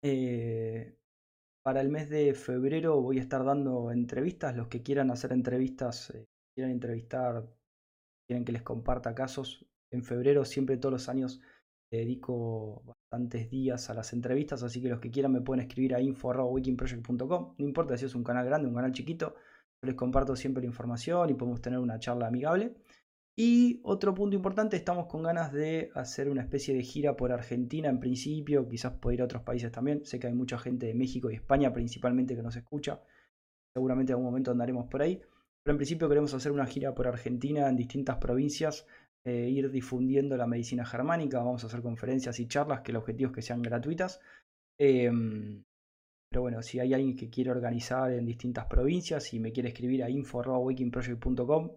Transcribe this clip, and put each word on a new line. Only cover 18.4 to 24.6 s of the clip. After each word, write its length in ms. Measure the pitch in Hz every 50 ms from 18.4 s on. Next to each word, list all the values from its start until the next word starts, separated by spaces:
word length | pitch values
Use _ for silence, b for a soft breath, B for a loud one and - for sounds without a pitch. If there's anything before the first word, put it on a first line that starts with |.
| 123
grande, 240 | 127 143 156 147 123
un 60 | 117
canal 180 | 120 127 131 127
chiquito, 420 | 127 127 147 165 165 160 151 -
yo 520 | - - - - - _ _ _ _ -
les 80 | 131 127
comparto 420 | 131 127 123 131 135 139 - 131
siempre 240 | 123 - 135 135 127
la 60 | 123
información 640 | 120 120 - - 120 120 117 - - 170 180 175 156
y 40 | 135
podemos 280 | - 123 120 120 117
tener 180 | - 120 127 127
una 200 | 127 120 110 110
charla 280 | - - 120 120 120
amigable. 500 | 113 120 123 135 151 170 190 214 240 - - b b b b b b _ _ _ _ _
Y 440 | - 226 233 240 240 240 240 240 - -
otro 300 | - 196 196 202 202 185
punto 240 | 190 202 202 196
importante, 400 | 196 190 202 190 208